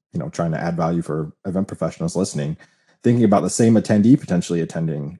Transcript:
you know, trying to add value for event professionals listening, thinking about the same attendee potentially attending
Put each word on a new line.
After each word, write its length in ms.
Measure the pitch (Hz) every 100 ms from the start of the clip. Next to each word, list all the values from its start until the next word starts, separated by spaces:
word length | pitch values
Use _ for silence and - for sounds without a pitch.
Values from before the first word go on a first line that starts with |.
| _
you 80 | 85
know, 80 | 65
trying 240 | - 85
to 80 | 80
add 160 | - 85
value 240 | 82 85
for 320 | 82 76 78 - -
event 220 | 90 101
professionals 460 | - 82 - 85
listening, 440 | 87 98 73 71 82 - _ _ _
thinking 220 | 120 120
about 180 | 110 101
the 60 | 92
same 260 | - 113
attendee 460 | 110 - 107 107 135
potentially 400 | - 87 - 85
attending 580 | 82 82 80 73 73